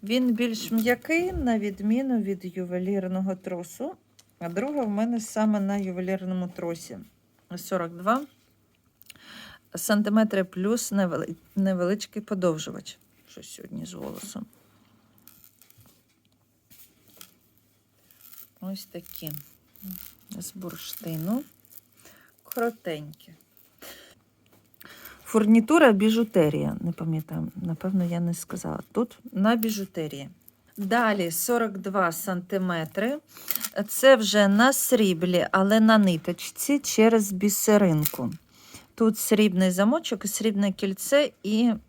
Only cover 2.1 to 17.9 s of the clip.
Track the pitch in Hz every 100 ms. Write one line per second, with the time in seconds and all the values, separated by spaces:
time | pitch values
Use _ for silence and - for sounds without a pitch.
2.1 | 240 196 190 185 185 180 180 185 202 185
3.1 | 185 190 185 185 180 180 - 277 370 _
4.1 | _ _ _ 170 175 262 294 226 202 233
5.1 | 233 220 214 214 208 196 202 190 180 185
6.1 | 190 185 185 180 - 170 170 - 120 -
7.1 | _ _ _ _ 175 - 185 170 170 185
8.1 | 247 294 _ _ _ _ _ _ _ -
9.1 | - - - - - _ - - 208 214
10.1 | 214 220 196 185 - 196 240 - 196 185
11.1 | 156 160 170 _ - 190 185 180 214 -
12.1 | 208 214 196 180 156 147 - - - _
13.1 | _ _ - - - - - - 180 69
14.1 | - - - - _ _ _ _ _ _
15.1 | _ - _ _ _ _ _ _ _ _
16.1 | _ _ _ _ _ _ - - _ _
17.1 | _ - _ _ _ _ _ _